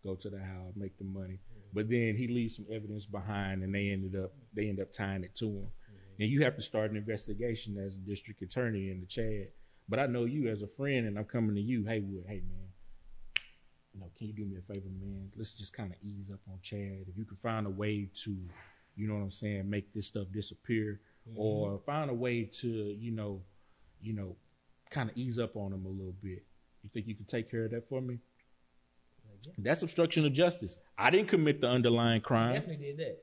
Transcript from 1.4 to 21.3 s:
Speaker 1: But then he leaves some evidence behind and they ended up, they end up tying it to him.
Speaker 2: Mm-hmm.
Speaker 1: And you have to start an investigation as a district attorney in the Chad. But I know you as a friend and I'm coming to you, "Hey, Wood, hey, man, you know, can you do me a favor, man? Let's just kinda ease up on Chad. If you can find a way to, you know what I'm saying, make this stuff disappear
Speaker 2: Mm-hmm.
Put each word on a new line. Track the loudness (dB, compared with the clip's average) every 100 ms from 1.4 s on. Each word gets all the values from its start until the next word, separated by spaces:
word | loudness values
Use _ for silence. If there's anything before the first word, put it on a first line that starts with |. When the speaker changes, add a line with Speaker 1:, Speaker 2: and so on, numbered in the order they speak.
| -12 -16 -6
Speaker 1:
But | -2 2
then | 4 4 2
he | 2
leaves | 2 0 -2
some | -8
evidence | -6 -6 -8 -6
behind | -6 -2 -2 0 0
and | 0
they | 2 2
ended | 2 0 -2
up, | -4 -8 -8
they | -2 0
end | 0
up | -4
tying | -2 -2 -2
it | -4 -4
to | -2
him. | -2 -4
Speaker 2:
Mm-hmm. | -6 -12 -18 -18 0
Speaker 1:
And | 2
you | 6
have | 4 2
to |
start | -2 0 0
an | -2
investigation | -2 -4 -2 -2 0 -2 -4 -4
as | -4 -6
a |
district | -6 -6 -8 -10
attorney | -6 0 0 0 -2
in | -4
the | -6
Chad. | -2 0 0 -4 -12 -20 -20 -2
But | 2
I | 2
know | 2 2
you | 2 2
as | 0
a | -4
friend | -2 2 2 2
and | 0
I'm | -2
coming | 2 2 2
to |
you, | 2 0 2
"Hey, | 0
Wood, | -2 -6 -6
hey, | -2 -2
man, | -2 -6 -12 -16 -16 -14 -12 -4 -4 -6 -20 -20 _ _
you | -16
know, | -16 -10
can | -10
you |
do | -6 -8
me | -8
a | -8
favor, | -8 -8 -8
man? | -8 -8 -10 -8
Let's | -10 -8
just | -12 -8
kinda | -8 -8
ease | -10 -10 -10
up | -12 -12
on | -14
Chad. | -8 -6 -6 -6 -8
If | -8
you | -8
can | -4
find | -2 0 0
a |
way | 0 0 0 -2 -6
to, | -6 -4 -6 -12 -20 -20 _ -4
you | -2
know | 0
what |
I'm | -2
saying, | -2 -2 0 0
make | -2 -2
this | -6 -4
stuff | -4 -4
disappear | -4 -6 -8 0 2 2 -4 _ _
Speaker 2:
Mm-hmm. | -14